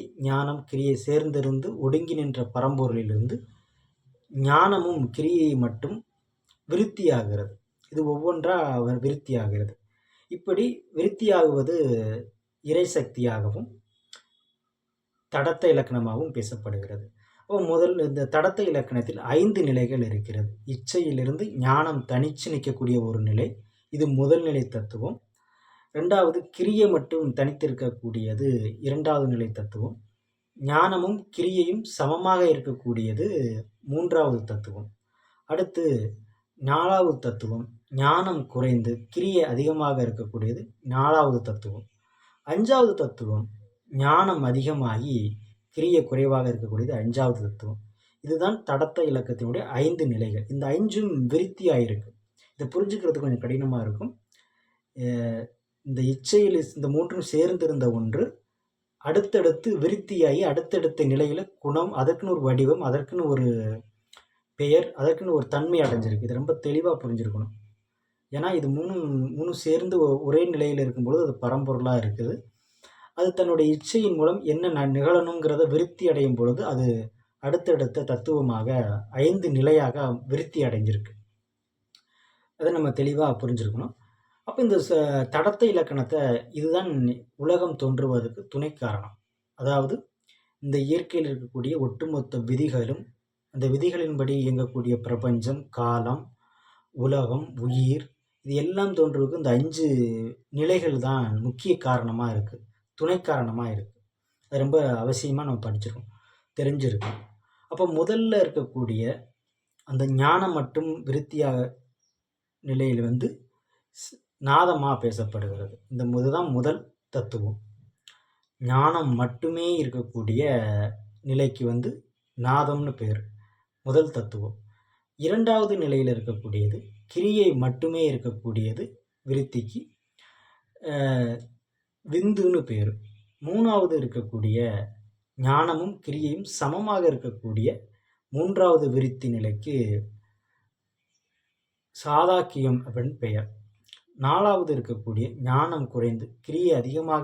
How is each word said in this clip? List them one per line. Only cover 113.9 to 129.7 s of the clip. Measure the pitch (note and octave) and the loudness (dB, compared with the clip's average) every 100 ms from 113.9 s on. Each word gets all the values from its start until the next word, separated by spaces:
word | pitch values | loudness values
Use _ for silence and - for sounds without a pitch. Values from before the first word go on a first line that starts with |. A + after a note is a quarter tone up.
| - | -20
ஸ்-, | - - _ - | -20 -20 _ -6
நாதமா | C3+ D3 F3+ D#3+ C#3 C3+ | 2 4 4 2 0 0
பேசப்படுகிறது. | A#2+ G#2+ G#2+ G#2+ G2+ G2 G2+ - - | -2 -2 -6 -4 -6 -6 -10 -14 -10
இந்த | B2 A#2+ | -6 -2
முத-, | B2 C3 | 0 2
தான் | D#3 E3+ | 0 0
முதல் | B2 C3+ E3 - _ _ | 0 0 -2 -6 _ _
தத்துவம். | C3+ A#2+ A2+ G#2 G#2 - - _ _ _ _ _ _ _ - | -6 -6 -4 -4 -6 -12 -20 _ _ _ _ _ _ _ -8
ஞானம் | B2 C3 D3+ E3+ D3 A#2+ | 0 4 4 4 2 0
மட்டுமே | B2 - E3 E3 E3+ E3+ | 0 -2 -4 -2 0 0
இருக்கக்கூடிய | C3 B2 A2+ A#2 A2 A2 D3 B2 G#2+ G#2 G#2+ - - - | -2 -4 -8 -6 -2 0 2 0 0 0 -2 -6 -18 -12
நிலைக்கு | C3+ C3+ C3+ - A#2+ | -2 0 0 0 -2
வந்து | A#2+ F#3+ C#4+ _ _ _ - | -2 -4 -8 _ _ _ -4
நாதம்னு | B2 C#3 C#3+ D3 C#3+ | 2 2 2 -2 -4
பேர், | B2+ A2 G#2+ - - _ _ _ _ C3 | -4 -4 -4 -6 -18 _ _ _ _ 0
முதல் | C#3+ D#3 | 2 2
தத்துவம். | B2+ G#2 G#2+ G#2 - - _ _ _ _ - | -2 -8 -8 -10 -10 -20 _ _ _ _ -6
இரண்டாவது | D#3 A3 A3+ A3 G#3 G3 | 0 2 4 4 2 0
நிலையில் | D3+ C3+ C3 | 0 2 2
இருக்கக்கூடியது | A2 A2 G#2+ A2 G#2 G#2 - - - _ | -2 -4 -8 -4 0 0 -2 -8 -20 _
கிரியை | E3+ G3+ G#3+ F#3 C3+ | -2 2 4 4 4
மட்டுமே | B2+ B2 D#3+ E3 D#3 | 0 0 -2 0 0
இருக்கக்கூடியது | B2 A#2+ G#2+ A#2 A2 A2 A2+ A3+ - _ _ C3+ | 0 -6 -8 -4 -2 -2 -4 -10 -12 _ _ -4
விருத்திக்கு, | C3+ C3 B2 G#2+ | -4 -2 -6 -8